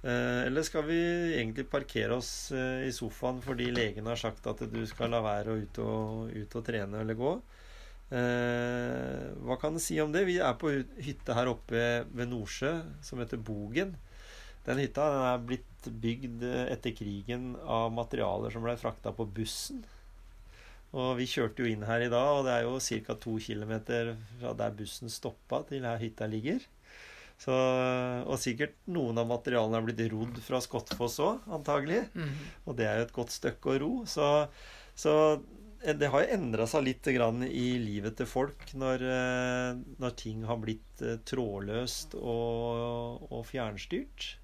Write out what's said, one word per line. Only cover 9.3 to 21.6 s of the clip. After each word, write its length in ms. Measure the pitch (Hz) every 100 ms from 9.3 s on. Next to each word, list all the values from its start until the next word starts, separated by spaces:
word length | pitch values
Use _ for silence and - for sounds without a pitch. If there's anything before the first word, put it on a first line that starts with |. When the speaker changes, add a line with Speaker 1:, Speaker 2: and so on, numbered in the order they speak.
| 139
Speaker 1:
hva 160 | 123 127
kan 140 | 151
du 60 | 160
si 160 | - 160
om 120 | 151
det? 100 | 160
Vi 140 | 190 175
er 160 | 139
på 160 | 117 160
hyt-, 240 | 139 127 -
hytte 320 | 139 139 -
her 160 | 120 127
oppe 320 | 117 - 117 120 120 -
ved 240 | 120 120
Nordsjø, 460 | 120 101 - 135 165 160 147
som 160 | 143 127
heter 240 | 117 120
Bogen. 540 | 113 104 104 127 196 160 - - - - - -
Den 140 | - 127
hytta, 260 | 139 - 151
den 120 | 139
er 140 | 127 123
blitt 480 | 120 127 - - -
bygd, 540 | 113 113 120 131 117
eh, 200 | 123 127 127
etter 200 | 127 123
krigen 640 | 110 101 101 101 123 127 123
av 260 | - 113 113
materialer 600 | 113 117 120 104 95 113
som 100 | 113
ble 120 | 113 120
frakta 360 | 117 - 101 95
på 80 | 104
bussen. 560 | 98 110 - - 269 - - - - - - - - - - -
Og 240 | 139 127 123
vi 100 | 123
kjørte 340 | - 117 -